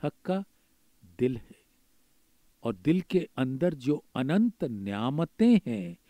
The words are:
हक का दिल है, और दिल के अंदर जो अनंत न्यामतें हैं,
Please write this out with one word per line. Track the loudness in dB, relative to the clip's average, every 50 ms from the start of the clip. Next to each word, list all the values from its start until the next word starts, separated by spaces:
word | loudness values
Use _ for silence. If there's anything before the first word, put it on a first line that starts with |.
हक | -6 -6 -6 _ -4
का | -4 -4 -4 -4 -8 _ _ _ _ _ _ _ _ _ _ -20 -20 -4 -2
दिल | 0 0 0
है, | -4 -10 -16 -20 -20 _ _ _ _ _ _ _ _ _ _ _ _ _ _ _ _ _ _ _ _
और | -6 -6 -6
दिल | -2 0 2 2 2
के | 0 0 -2 -2 -2 -2 _
अंदर | -4 -2 -2 0 0 0 -2 -2
जो | -2 -2 -2 -2 -2 -4 _ -6
अनंत | -4 -2 0 2 2 2 2 0 -2 -6
न्यामतें | -6 -6 -6 -6 -4 -4 -2 -2 -2 -2 -2 -4 -4 _ 2 6 6 6 6 4
हैं, | 0 -4 -4 -6 -8 -10 -14 _ _